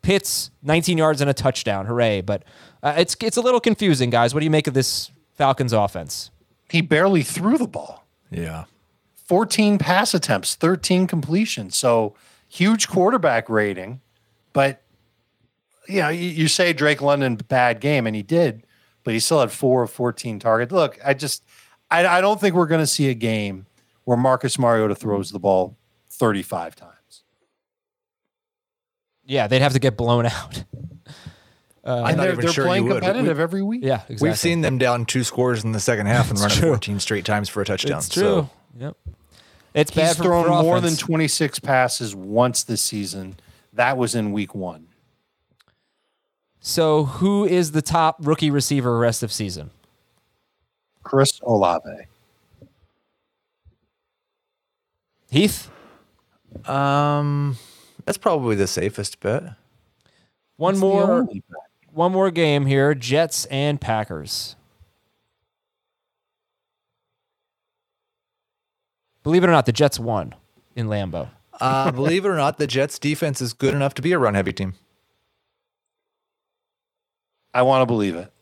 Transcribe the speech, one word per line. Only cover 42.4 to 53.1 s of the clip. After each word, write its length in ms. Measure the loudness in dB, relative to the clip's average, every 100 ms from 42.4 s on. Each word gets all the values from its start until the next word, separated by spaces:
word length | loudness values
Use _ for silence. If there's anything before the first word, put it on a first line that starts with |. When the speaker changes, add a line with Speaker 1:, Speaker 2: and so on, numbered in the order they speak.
| 2 0
Speaker 2:
this 180 | -4 -4
season. 540 | -4 -6 -8 -10 -14 -16 _ _ _
That 240 | -2 0 0
was 180 | -2
in 160 | -2 -2
week 220 | -4 -6
one. 320 | -8 -10 -12 -20 _ _ _ _ _ _ _ _ _ _ _ _ _ _ _ _ _
Speaker 1:
So 440 | -6 0 2 2
who 400 | 0 0 0 2
is 280 | 2 2 0
the 100 | -2
top 340 | 0 2 0 0
rookie 300 | -2 0 2
receiver 460 | 0 0 0 2 2
rest 240 | 2 0
of 100 | -6
season? 380 | -6 -8 -8 -14 _ _ _ _ _ _ _ _ _ _ _ _ _
Speaker 2:
Chris 360 | -2 2 2 0
Olave. 640 | 0 2 2 0 -6 -18 -20 _ _ _ _ _ -20 _ _ _ _